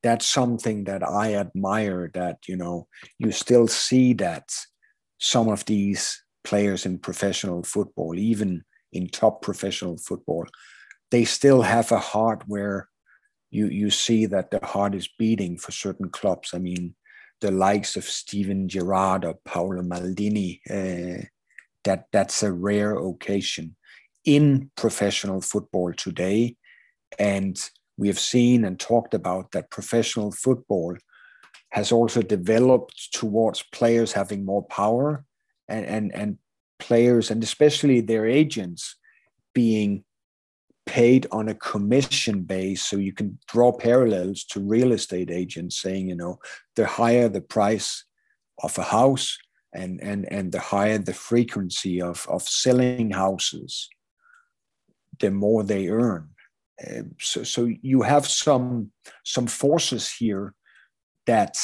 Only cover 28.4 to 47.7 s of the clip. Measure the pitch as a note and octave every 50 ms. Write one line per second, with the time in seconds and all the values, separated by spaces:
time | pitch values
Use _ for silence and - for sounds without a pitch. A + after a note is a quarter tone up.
28.4 | A#2+ A#2+ B2+ A#2+ A2 F#2+ F#2 F2+ - - A#2 A#2+ A2+ - - G2+ F2 F#2 F2+ F#2+
29.4 | F2+ _ - F#2 - _ - - G2+ - - A#2 A2 - - A#2 G#2 G#2 G#2 -
30.4 | - C3 C3 C3+ - _ G#2+ F#2 E2 F2 - - _ _ _ _ - _ _ _
31.4 | - _ - - _ _ - G#2 G#2 - A#2+ A#2 A#2+ A2 - A#2+ G#2 F2+ G#2 F#2+
32.4 | F2 F#2+ A2 A#2 B2+ B2+ C3 B2 - - - - - - - - A#2+ A2 G2+ A2+
33.4 | A2+ A2 G#2 - - _ - - B2 A#2 A#2 A#2 A#2 G#2+ - G2+ G2 G2 G#2 G2
34.4 | G2 F#2+ G2 G2+ G2 - - - G2+ G#2+ A#2 B2 C#3 D3 D3+ C#3 - _ _ _
35.4 | _ _ _ _ _ - G#2+ A2 - - G2+ A2 G#2+ G2 - - G#2 G#2 G2+ -
36.4 | _ _ _ _ _ _ _ _ - - A#2+ A#2 A#2+ B2 B2 A#2 G#2+ - A2 A2+
37.4 | A2+ A2 - - D3+ D3+ D3 - - C#3+ C3 A#2+ A2 G#2 A2+ A2 G#2+ A2+ B2+ D3
38.4 | D#3 D3 - A2+ F#2+ F2+ E2+ - - - - _ _ _ _ _ _ _ _ _
39.4 | _ _ _ B2+ A#2+ A2+ A2 G#2+ G#2 G2+ G2+ G2 _ _ _ _ _ _ _ _
40.4 | _ _ _ _ _ _ _ _ _ - - B2+ A#2 A#2+ B2+ C3 - - - A2
41.4 | G#2+ A2 G#2 - - - - G#2+ G2+ G#2 A#2+ C#3 C3+ - - - - A#2 G#2 G2
42.4 | F2+ D2+ G2 F#2+ F#2+ F#2+ G2 - - - G2+ G2+ G2 G2 G2 - G#2+ G2+ G2+ -
43.4 | _ - - A#2 A#2+ B2 A#2+ B2 - A#2 A#2+ C3 B2+ A2+ G2+ F#2 F2+ F#2+ G2 -
44.4 | - - - G#2 G2 G2+ G#2+ A#2+ B2+ B2+ A#2 G2+ - - F#2+ F2+ F2+ F2 E2+ F2+
45.4 | F2+ F2 - D#2+ F2 F2 - - - F#2+ F#2+ F#2+ F#2+ F#2 F2+ E2+ E2+ F2 F#2 _
46.4 | - - - - _ _ _ - G#2+ - - - A#2 A#2 A#2+ B2 A#2+ A2+ G2 G2
47.4 | - _ - A2 G2+ G#2